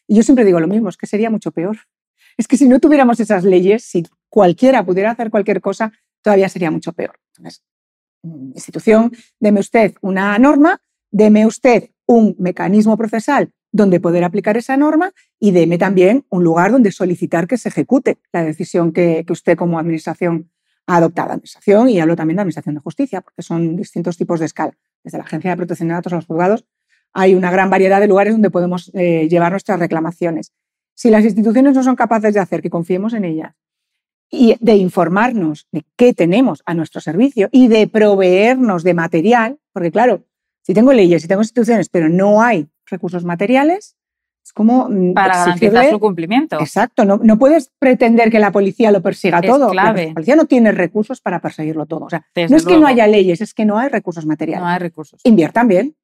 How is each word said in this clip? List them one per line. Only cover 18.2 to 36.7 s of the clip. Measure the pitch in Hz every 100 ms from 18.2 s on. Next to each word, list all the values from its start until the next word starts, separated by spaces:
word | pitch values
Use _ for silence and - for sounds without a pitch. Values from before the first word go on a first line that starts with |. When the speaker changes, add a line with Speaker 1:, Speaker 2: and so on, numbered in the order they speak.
| _
Speaker 1:
la | 175
decisión | 165 151 180 185 170
que, | 165 175 165 170
que |
usted | 170 - 170
como | 175 165
administración | 165 160 165 160 175 170 170 _ _ _ -
ha | 175
adoptado. | 165 165 -
Administración, | - - - - 202 254
y | 202
hablo | 160 170
también | 160 170
de |
administración | 202 151 143 147
de |
justicia, | - - 277 190
porque | - -
son | 175 170 165 170
distintos | 208 - 175 170
tipos | - 170
de | 156
escala. | - 156 - _ _
Desde | - 160
la |
Agencia | 151 160 185
de | 175
Protección | 175 160 165
de | 170
Datos | 175
a | 170
los | 165
juzgados | 160 180 220 - _ _ _ _
hay | - 185 185
una | 180
gran | 185 190
variedad | 190 190 196
de | 208
lugares | 190 202
donde | 220 208
podemos, | 175 175 180 -
eh, | 196 175 165 160
llevar | 170 175
nuestras | 190 - 185
reclamaciones. | 175 165 160 175 170 165 - _ _ _ _
Si | - 233
las | 214
instituciones | 214 196 214 226 277
no | 262
son | 254 254
capaces | 226 226 214
de | 208
hacer | 185 165
que | 170
confiemos | 175 165 185 208
en | 233 180
ellas | 160 156 _ _ _ _ _ _ _ _
y | 240 233 208
de | 233 208
informarnos | 185 180 165 185 240 233 160 151 _
de | 170 - -
qué | 247
tenemos | - 170 190 262 156
a | -